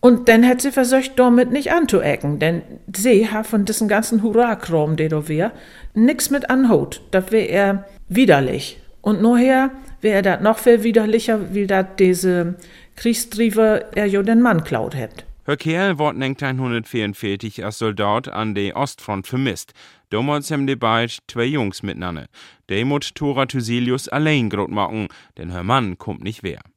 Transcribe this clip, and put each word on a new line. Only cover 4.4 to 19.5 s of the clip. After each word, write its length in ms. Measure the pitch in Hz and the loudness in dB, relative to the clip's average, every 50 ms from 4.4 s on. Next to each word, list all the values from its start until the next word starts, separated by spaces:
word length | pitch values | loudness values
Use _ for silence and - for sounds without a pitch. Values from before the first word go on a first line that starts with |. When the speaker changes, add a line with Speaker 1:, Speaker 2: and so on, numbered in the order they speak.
| 240 240 220 - - - 165 160 151 151 160 | 2 2 0 -6 -6 -2 0 0 0 0 0
Speaker 1:
der 120 | 151 160 160 | -2 -2 -2
da 200 | 156 151 147 156 | -2 -4 -4 -4
wär, 240 | 156 151 170 226 - - - - - - - - - | -2 -2 -2 -4 -4 -10 -20 -20 -20 -18 -18 -8 0
nix 340 | 214 220 254 320 - - - | 2 4 4 2 0 -2 -2
mit 220 | 269 285 - - | -2 -2 0 0
anhaut. 500 | 156 262 269 240 214 147 139 - - - - - | 0 2 4 4 4 2 2 -2 -8 -16 -12 -2
Das 220 | - 190 185 - 220 | -2 -2 0 2 0
wär 160 | 220 196 - | 0 0 2
eher 400 | - 185 202 196 202 196 190 - - - - - | 0 2 2 2 0 -2 -6 -12 -20 -20 -12 -4
widerlich. 680 | 180 214 262 202 160 139 139 127 - 127 139 - - - - - - - | 2 2 6 6 6 4 4 0 -4 -6 -8 -10 -14 -18 -20 -20 -20 -6
Und 220 | - 202 214 165 202 | -2 -2 0 2 4
nachher 480 | 226 240 240 240 262 262 262 269 269 269 - - - - - - | 4 4 4 4 4 4 4 2 0 -2 -8 -18 -18 -18 -2 -2
wär 180 | 214 208 196 190 | 0 2 2 2
dat 200 | 196 180 - 160 | 2 0 2 2
noch 180 | 214 226 - | 0 0 4
viel 240 | - 254 240 226 202 | 4 4 4 6 4
widerlicher, 680 | 233 214 226 214 208 220 233 220 - 226 214 190 170 185 | 2 2 2 2 2 0 0 0 0 -2 -2 -2 -4 -2
wie 140 | 202 202 | -2 0
dat 320 | 190 196 190 190 190 - - | 0 2 0 0 -2 0 2
diese 560 | 196 185 180 175 185 185 180 175 170 170 180 - - - - - - - _ | 2 2 2 2 0 0 0 0 0 -2 -6 -8 -14 -20 -20 -20 -20 -20 _
Kriegstriever 1000 | - - 233 226 226 - - - 208 233 226 202 220 226 220 214 - - - - | -4 -2 -2 -2 -2 -4 -8 -2 0 0 0 4 4 4 4 4 2 -2 -4 -4
er 100 | 190 208 | -2 -2
jo 160 | 202 196 202 196 | 0 0 0 0
den 180 | 208 226 233 | 2 4 4
Mann 220 | 247 247 208 165 160 | 4 4 2 0 -2
klaut 320 | - - 113 110 - - | -2 -4 -4 -4 -4 -6
hätt. 300 | 135 117 110 - - - - - - - | -8 -8 -8 -12 -18 -18 -20 -20 -14 -6
Speaker 2:
Herr 100 | - 143 | -6 -6
Kerl 420 | 143 - 156 160 170 190 196 180 143 | -4 -2 -4 -2 0 0 0 0 0
ward 180 | 151 151 - | -2 -2 -2
neunzehnhundertvierundvierzig 1500 | - 135 131 139 - 143 135 131 127 131 127 117 117 113 - - 120 107 104 98 - - 104 98 98 - 113 104 - 95 | -2 -4 -4 -4 -4 -6 -6 -4 -4 -4 -2 -2 -4 -4 -4 -4 -4 -2 -2 -4 -6 -4 -4 -4 -4 -6 -12 -10 -8 -10
als 140 | 101 107 - | -8 -8 -4
Soldat 500 | 117 110 107 95 104 101 104 117 131 - | -4 -4 -2 -2 -2 0 0 -2 -4 -6
an 260 | - 101 110 110 104 | -8 -6 -4 -4 -4
der 220 | 101 101 98 - | -2 -4 -4 -2
Ostfront 500 | - 139 139 - - - - 104 98 95 | -4 -6 -6 -6 -14 -8 -8 -6 -6 -6
vermisst. 460 | - - 127 135 131 | -6 -4 -2 -2 -2